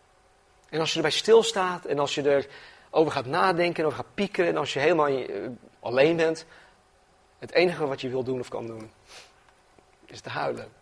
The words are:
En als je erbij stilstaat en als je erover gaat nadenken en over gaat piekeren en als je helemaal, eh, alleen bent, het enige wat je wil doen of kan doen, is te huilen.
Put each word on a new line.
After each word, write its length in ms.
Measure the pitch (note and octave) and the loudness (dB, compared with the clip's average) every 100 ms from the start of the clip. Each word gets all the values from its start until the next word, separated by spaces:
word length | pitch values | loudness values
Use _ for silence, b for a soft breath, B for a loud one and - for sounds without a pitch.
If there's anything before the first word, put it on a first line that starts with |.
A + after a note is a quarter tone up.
| _ _ _ _ _ _ _ | _ _ _ _ _ _ _
En 120 | D#3 | -4
als 100 | D3+ | -2
je 60 | E3 | 0
erbij 140 | D3+ | 0
stilstaat 760 | - - A3+ A3 G3 F#3 F3 | 0 6 6 6 -2 -2 -4
en 140 | - C#3+ | -4 -2
als 160 | C#3 | -2
je 320 | - C#3+ C#3 C3 B B B B | 0 2 2 0 B B B B
erover 220 | D3 D#3 | 2 2
gaat 140 | C#3+ A#2+ | 0 -2
nadenken 560 | E3+ F#3+ F3 F3 E3 | 0 2 2 0 0
en 20 | |
over 200 | D#3 A#2+ | -2 -2
gaat 100 | - | -10
piekeren 360 | - G3 - E3+ | -4 -4 0 0
en 60 | D#3+ | 0
als 160 | C#3 | -2
je 60 | C#3 | 0
helemaal, 280 | D3+ E3 D3 | 2 4 2
eh, 420 | C3 G#2 G2 A2 A#2+ - _ | 0 -4 -8 -8 -12 -18 _
alleen 360 | A2 B2+ D#3 E3 | -2 4 4 4
bent, 300 | D#3+ D#3+ - B B B _ _ _ _ _ _ | 0 0 -8 B B B _ _ _ _ _ _
het 140 | - | -2
enige 340 | - F3+ D#3 C#3+ | 2 2 0 -4
wat 140 | C3+ | -4
je 80 | C3 | -4
wil 160 | C3 | -4
doen 160 | B2 B2+ | -4 -4
of 80 | A#2+ | -6
kan 180 | - A2+ | -10 -10
doen, 260 | A2+ A2 _ B B B B B _ _ _ _ _ | -12 -16 _ B B B B B _ _ _ _ _
is 160 | - A#2+ | -20 -18
te 80 | - | -10
huilen. 440 | C#3+ C#3+ A2+ A2 _ | -6 -6 -6 -12 _